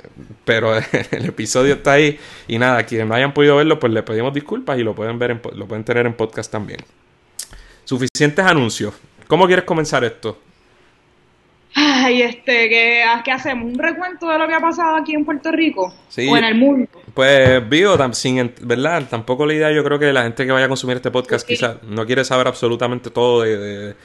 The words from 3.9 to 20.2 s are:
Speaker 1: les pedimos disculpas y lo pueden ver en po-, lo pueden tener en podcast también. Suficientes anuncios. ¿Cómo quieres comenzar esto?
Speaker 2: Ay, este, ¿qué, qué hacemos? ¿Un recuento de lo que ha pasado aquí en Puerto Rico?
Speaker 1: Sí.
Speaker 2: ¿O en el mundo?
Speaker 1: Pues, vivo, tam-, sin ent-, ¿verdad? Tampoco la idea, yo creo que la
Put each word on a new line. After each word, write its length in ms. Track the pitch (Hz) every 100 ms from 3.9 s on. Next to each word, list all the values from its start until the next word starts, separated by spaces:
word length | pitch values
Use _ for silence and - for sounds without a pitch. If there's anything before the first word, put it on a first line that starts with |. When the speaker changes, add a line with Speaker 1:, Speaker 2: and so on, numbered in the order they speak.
Speaker 1:
les 100 | 110
pedimos 300 | 110 110 123
disculpas 440 | 143 143 226 254 135
y 40 |
lo 120 | 113
pueden 240 | 101 110 117
ver 120 | 120
en 80 | 117
po-, 120 | -
lo 140 | 104 98
pueden 180 | 110
tener 200 | 110 120 120
en 80 |
podcast 360 | 113 110 - 107
también. 300 | 110 104 - - _ _ _ _ - - - - -
Suficientes 600 | - 127 131 - 147 151
anuncios. 500 | 185 165 117 - 104 - _ _ -
¿Cómo 200 | 156 180
quieres 180 | 185
comenzar 400 | 180 165 151 139
esto? 340 | 120 - 113 - _ _ _ _ _ _ _ _ _ _ _ _ _
Speaker 2:
Ay, 460 | 285 294 262 254 247
este, 480 | 240 240 - 240 226
¿qué, 340 | 226 233 240 233 233
qué 80 | 240
hacemos? 320 | 262 294 254 233
¿Un 60 | 247
recuento 500 | 320 330 359 359 330
de 100 | 311
lo 80 | 320
que 80 |
ha 60 | 320
pasado 360 | 330 330 330 320
aquí 180 | 311
en 100 | 302
Puerto 260 | 302 294 320
Rico? 420 | 320 320 - 185 - _
Speaker 1:
Sí. 200 | - 240
Speaker 2:
¿O 80 | 233
en 80 |
el 100 | 226
mundo? 360 | 226 269 277 233 - -
Speaker 1:
Pues, 520 | - 131 139 131 127 110
vivo, 280 | 151 202 165
tam-, 160 | 131
sin 240 | 113 135 127
ent-, 240 | 120 -
¿verdad? 440 | 120 120 143 170 131
Tampoco 380 | 117 113 127 151
la 80 |
idea, 180 | 156 156
yo 100 | 151
creo 160 | 143 143
que 140 | 147
la 100 | 135